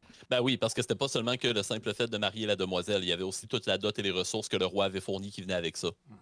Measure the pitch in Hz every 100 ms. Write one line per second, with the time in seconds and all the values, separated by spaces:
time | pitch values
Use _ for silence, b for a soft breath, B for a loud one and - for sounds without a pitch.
0 | B B B 127 123 127 113 - 120 107
1 | 135 - 117 123 123 110 98 110 107 104
2 | 117 107 104 104 107 101 95 90 87 101
3 | 87 85 92 - - 117 - 95 101 -
4 | 101 90 92 110 104 98 92 95 98 95
5 | - 98 101 101 92 92 82 - 87 -
6 | _ -